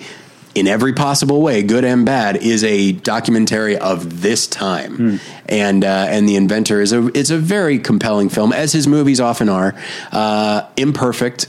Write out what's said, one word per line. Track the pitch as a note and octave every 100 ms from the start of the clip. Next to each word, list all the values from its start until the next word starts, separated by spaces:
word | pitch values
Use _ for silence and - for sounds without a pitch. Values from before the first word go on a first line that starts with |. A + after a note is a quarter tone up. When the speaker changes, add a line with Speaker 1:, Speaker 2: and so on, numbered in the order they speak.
| - - - - - G#2
Speaker 1:
in | G2
every | A2 C3
possible | B2+ C#3+ C#3+ C#3 C#3+
way, | D#3 A2
good | G2+ A#2+
and | B2+ B2 A#2
bad, | C3+ G#2 F#2+
is | A2+ A2+
a | A2 G2+ G2
documentary | F#2 - A2 A2+ A2+ A2 A2 G#2+ G2+
of | F#2+ F2 E2+ E2+
this | G2 A#2 -
time. | - G2 E2+ - -
Speaker 2:
Hmm. | A#2 G2 - - -
Speaker 1:
And, | G#2 G2+ G2
uh, | G2 F#2+ F#2+
and | G#2+ G#2
The | G2
Inventor | G2 G#2+ A2 G#2
is | G2+
a, | A#2+ A#2+ C#3+
it's | C#3
a | D#3+
very | D#3+ G#3 E3 C3
compelling | - G#2 A2+ G#2 G2
film, | A2+ G#2+
as | C3 D3+
his | D#3+ C#3+
movies | D3 C#3 C3
often | A#2+ A#2 G#2+
are, | F#2 F#2+ - - - -
uh, | - G#2+ G#2+ G#2+ G#2 - -
imperfect, | C#3 C#3+ B2 A#2 B2 -